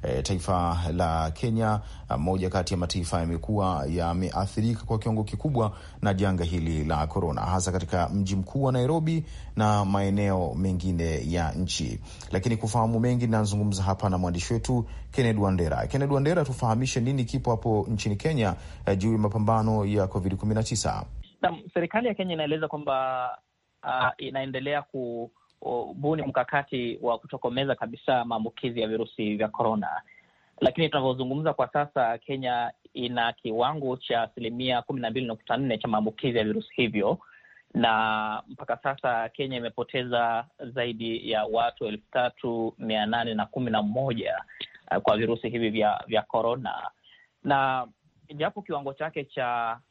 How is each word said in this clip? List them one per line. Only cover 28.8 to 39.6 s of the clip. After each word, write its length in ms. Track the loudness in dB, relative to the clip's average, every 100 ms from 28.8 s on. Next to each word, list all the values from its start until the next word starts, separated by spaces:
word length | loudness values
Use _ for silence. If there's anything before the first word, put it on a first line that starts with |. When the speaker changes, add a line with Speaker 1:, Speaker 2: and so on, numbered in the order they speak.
Speaker 2:
ya 60 | -2
virusi 480 | -2 -4 -2 -2 0
vya 120 | -2
korona. 540 | 0 0 2 -2 -6 -10 -20 _ _ _ 0
Lakini 280 | 0 2 0
tunavyozungumza 640 | 2 2 0 -2 0 -2
kwa 140 | 0 0
sasa, 460 | 2 0 2 0 0
Kenya 540 | -4 -6 -2 -2 -2 -6 -16
ina 400 | -6 -4 0 0
kiwango 640 | -2 -4 0 2 0 -2 -4
cha 240 | 0 0
asilimia 600 | 0 -4 -6 -4 0 0
kumi 180 | 0 -4
na 80 | -2
mbili 160 | -2 -2
nukta 300 | -6 -2 0
nne 200 | 0 0
cha 100 | 0
maambukizi 500 | 2 0 0 0 2
ya 60 |
virusi 300 | 2 0 -4 0
hivyo, 420 | 0 2 2 0 -4 -20 -20 -20 _
na 720 | 2 4 4 2 0 -2 -6 -8
mpaka 300 | -16 -6 -4
sasa 520 | -4 -2 0 0 -2
Kenya 280 | -4 -4
imepoteza 880 | -4